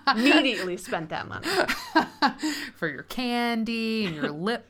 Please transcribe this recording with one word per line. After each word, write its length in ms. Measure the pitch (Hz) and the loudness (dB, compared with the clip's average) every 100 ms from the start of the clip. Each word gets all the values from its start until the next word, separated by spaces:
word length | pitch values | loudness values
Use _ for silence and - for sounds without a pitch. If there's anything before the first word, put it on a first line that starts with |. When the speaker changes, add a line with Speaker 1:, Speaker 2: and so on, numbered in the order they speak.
| - | 0
Speaker 1:
<laughs> 100 | 220 | 4
Speaker 2:
Immediately 600 | 262 311 285 190 185 180 | 6 6 4 0 -2 -6
spent 320 | - 185 160 | -4 -6 -4
that 180 | 160 - | -6 -6
money. 200 | - - | -6 -2
Speaker 1:
<laughs> 1300 | 392 - - - 330 - - 277 - 302 285 277 - | 0 0 -2 0 0 0 2 0 2 -4 -4 -8 -6
For 120 | 165 | -6
your 160 | 131 | -6
candy 1040 | - - 247 240 240 233 226 226 226 220 202 | -8 -4 -2 0 0 0 0 -2 0 0 0
and 100 | 151 | -2
your 160 | 202 | -4
Speaker 2:
<laughs> 0 | |
Speaker 1:
lip 340 | 151 196 233 - | -2 -2 -2 -2